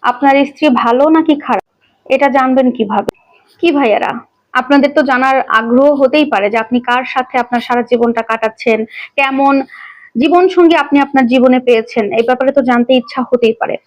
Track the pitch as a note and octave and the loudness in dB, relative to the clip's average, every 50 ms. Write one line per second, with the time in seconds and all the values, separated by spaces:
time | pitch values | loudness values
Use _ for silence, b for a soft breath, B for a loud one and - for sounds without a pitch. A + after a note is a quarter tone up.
0 | - A#3+ A#3+ - C#4+ C#4 C#4 C#4 C#4 C#4+ - - D#4 D4+ B3+ A#3 - A#3+ A#3 B3 | -4 -6 -6 0 0 2 2 2 0 -2 -4 -2 0 0 0 0 0 0 0 2
1 | C#4 D#4 D#4+ D#4+ D#4+ D#4+ D4+ C#4+ - - A#3 G3 - _ _ _ _ _ _ _ | 2 2 2 2 2 0 -2 -2 -2 -4 -6 -6 -6 _ _ _ _ _ _ _
2 | _ - C4 C4+ C#4+ C#4 B3 C#4 C4 C4 C4 B3+ C4+ B3+ A#3+ - A3+ G3+ G#3 G3+ | _ -4 -2 0 0 0 0 0 0 0 0 2 0 0 0 -2 -6 -4 -4 -4
3 | G#3 - b b b b b b b b b b - E4+ C#4 C#4+ C#4 A#3 G3+ - | -4 -6 b b b b b b b b b b -2 0 0 2 0 0 0 0
4 | - - - A#3+ - _ _ _ _ _ - B3 B3+ B3+ C#4+ F3+ A3+ C#4+ C#4+ D#4 | -2 -4 -6 -8 -12 _ _ _ _ _ -6 -6 -2 2 2 2 2 2 0 0
5 | D4+ B3+ C4+ B3 C4 C4 C4+ C4+ - - - A3 A3+ A#3 A#3 B3 C#4 D4 D4 C#4+ | 0 0 0 0 0 0 0 0 -2 0 -2 -2 0 2 0 2 2 2 2 2
6 | C#4+ B3+ B3 D4+ D4+ C#4+ C#4+ G3+ G3 G#3 G#3 A3+ A3 A3 B3 B3 A#3+ - A#3+ B3 | 0 2 2 2 0 0 0 -2 -2 -2 -2 -2 -4 -2 -4 -4 -2 -2 -4 -2
7 | B3+ B3+ - C4 B3+ - - B3+ A#3+ - - A#3+ A#3 - B3 A#3+ A#3+ A#3+ - A#3 | -4 -4 -6 -6 -6 -4 -4 -4 -4 -2 -4 -6 -4 -2 -2 -4 -2 -2 -2 0
8 | A#3 A#3 A#3 A3+ A3+ - A3+ A3+ - - - _ - B3 A3+ G#3+ A3 A3+ B B | 0 0 0 -2 -4 -4 -4 -4 -4 -6 -6 _ -2 -2 -2 -2 -2 -6 B B
9 | B B B - C#4 C4+ C4+ C4 C#4 C#4 C#4 C4+ C4 B B B B B B B | B B B -4 -2 -2 0 0 0 2 0 0 -2 B B B B B B B
10 | B B B A3+ B3+ D#4 D#4+ F4 F4+ F#4 F4+ F4 F4 E4+ E4 D#4+ C#4+ D4 C#4+ C#4+ | B B B -2 0 2 2 2 2 2 2 4 4 4 4 2 0 0 2 0
11 | C#4 C#4 C#4+ C4+ C4 A#3 B3 C4 A#3+ C4 B3+ B3+ B3+ A#3+ A#3+ A3+ A3 A3+ - - | 0 2 0 0 0 2 2 2 4 4 2 2 2 2 2 2 0 -4 -4 -4
12 | A3 G3+ - A3+ A#3 A#3 B3+ B3 C4 C4 C#4 C#4+ C4 B3 B3 A#3+ A#3+ A#3+ C4 B3+ | -4 -2 -2 -2 0 0 0 0 0 0 0 0 0 0 0 0 2 2 0 0
13 | A#3+ - - - B3+ - - A#3+ A#3 A3+ A3+ - - - - - _ | 0 -2 -8 -8 -6 -2 -2 0 0 0 -2 -2 -6 -6 -6 -10 _